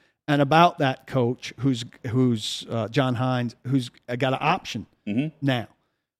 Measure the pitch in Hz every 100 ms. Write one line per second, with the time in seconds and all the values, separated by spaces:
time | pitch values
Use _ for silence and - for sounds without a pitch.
0 | _ _ - 143 139 160 175 - 139 131
1 | - 135 120 127 - - 135 120 120 -
2 | 123 123 127 113 - - - 113 107 143
3 | 131 120 127 127 120 - 123 135 120 -
4 | - 123 131 131 143 185 - 113 90 _
5 | - 104 151 - 139 123 113 _ _ _
6 | _